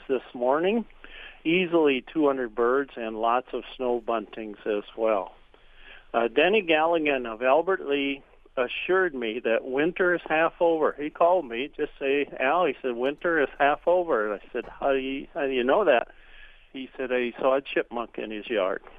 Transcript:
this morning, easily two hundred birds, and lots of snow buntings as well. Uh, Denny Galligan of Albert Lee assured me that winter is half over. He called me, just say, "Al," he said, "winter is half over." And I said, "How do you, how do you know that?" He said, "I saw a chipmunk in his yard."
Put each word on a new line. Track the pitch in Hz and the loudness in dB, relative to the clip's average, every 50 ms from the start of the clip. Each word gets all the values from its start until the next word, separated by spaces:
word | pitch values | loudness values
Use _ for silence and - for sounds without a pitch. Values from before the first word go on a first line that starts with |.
| - - | -6 -4
this | 135 123 - - - | -4 -4 -4 -6 -8
morning, | 127 120 127 135 151 170 185 214 233 214 - - - - - - - - - - - - | -4 0 0 2 2 2 2 0 0 -2 -6 -12 -20 -20 -20 -20 -18 -18 -20 -16 -8 -2
easily | 160 165 185 190 165 165 170 160 147 135 127 - - | 0 2 2 2 2 2 4 4 4 4 2 -2 -4
two | - 160 151 143 | -2 2 2 2
hundred | 135 135 127 117 107 | 2 0 -4 -4 -2
birds, | 120 117 117 127 139 143 131 - 127 | 0 2 2 2 2 0 -2 -6 -10
and | 117 113 110 107 | -8 -8 -6 -2
lots | 110 117 117 127 123 - - | 0 2 2 2 0 -2 -8
of | 127 107 - - - | -10 -10 -10 -10 -6
snow | 127 123 123 120 110 | -2 -2 -2 -2 -2
buntings | - 117 113 104 - - 120 110 107 101 - - | -2 -4 -4 -4 -6 -12 -12 -12 -12 -12 -10 -6
as | 113 107 104 104 - - 117 | -4 -4 -4 -4 -8 -6 -2
well. | 113 110 110 98 90 - - - - _ _ - - - - - - - - - - - - | 0 0 2 0 -2 -6 -12 -20 -20 _ _ -20 -20 -20 -20 -20 -20 -20 -20 -20 -12 -4 -2
Uh, | 117 117 117 | 0 0 2
Denny | 113 135 151 180 208 226 | 2 4 4 4 4 2
Galligan | 196 165 165 151 156 165 175 170 156 147 143 131 123 | 2 2 2 4 4 2 2 2 2 0 0 0 -2
of | 117 110 107 | -6 -6 -2
Albert | 123 127 135 156 170 175 190 185 151 143 | 2 4 4 4 4 2 -2 -2 -2 -2
Lee | 143 143 139 139 139 135 - _ - - - - - - | -2 -2 -2 -2 -4 -6 -10 _ -20 -20 -20 -10 -4 -4
assured | 123 120 - - - - 180 190 185 175 143 | -2 -2 -2 -6 -2 0 2 2 2 0 -2
me | 131 120 113 107 123 120 | -4 -6 -4 -4 -2 0
that | 117 113 110 - | 0 0 0 0
winter | 135 127 139 151 175 175 - 190 180 175 | -2 -2 0 0 0 0 2 2 2 2
is | 165 - - | 0 -2 -2
half | 160 156 165 160 - - | 0 2 0 0 0 2
over. | 180 170 165 160 151 110 - - | 2 2 4 4 2 0 0 -2
He | 147 151 | -8 -6
called | - - 175 170 180 185 147 120 | 0 2 4 4 4 4 0 -2
me, | 113 117 135 143 - - | -6 -6 -8 -8 -6 -6
just | 151 143 - - | -8 -8 -6 -6
say, | 143 135 139 143 139 - - - | -2 0 0 0 0 -2 -4 -2
"Al," | 131 131 151 175 180 | 0 0 2 2 2
he | 156 127 - | 0 -2 -4
said, | - 131 120 | -4 -6 -4
"winter | 117 123 135 147 - - 175 165 160 | -2 -2 -4 -4 -2 -2 0 0 0
is | 139 - - - | 0 0 0 0
half | 147 143 147 147 - 175 | 2 2 2 0 2 2
over." | 175 180 180 165 147 110 107 107 104 | 2 2 2 0 0 0 0 -2 -4
And | 95 | -6
I | - - | -8 -10
said, | - 123 113 - - - | -10 -10 -10 -10 -10 -4
"How | 131 139 | -2 0
do | 139 135 | 0 0
you, | 131 135 135 139 - - - | -2 -4 -8 -8 -10 -10 -8
how | 170 143 | -6 -4
do | 135 | -2
you | 135 127 120 | -2 0 2
know | 127 147 - 214 | 2 2 2 4
that?" | 165 135 117 - - - - - - - - - - - - - - - | 4 4 4 2 -2 -12 -20 -20 -20 -20 -20 -20 -20 -20 -20 -20 -18 -14
He | 135 131 120 - - | -14 -14 -14 -10 -10
said, | 135 123 | -6 -4
"I | 127 127 123 120 110 - | -2 -2 -2 -4 -4 -2
saw | - 135 131 139 | 0 0 0 0
a | |
chipmunk | 143 - - 175 143 - 113 120 117 - - - | -2 -4 -4 -4 -4 -4 -6 -8 -8 -8 -8 -10
in | 120 107 | -10 -8
his | 110 104 104 - | -10 -10 -8 -4
yard." | 120 104 92 95 98 - - - - | -2 0 0 0 -2 -4 -8 -14 -20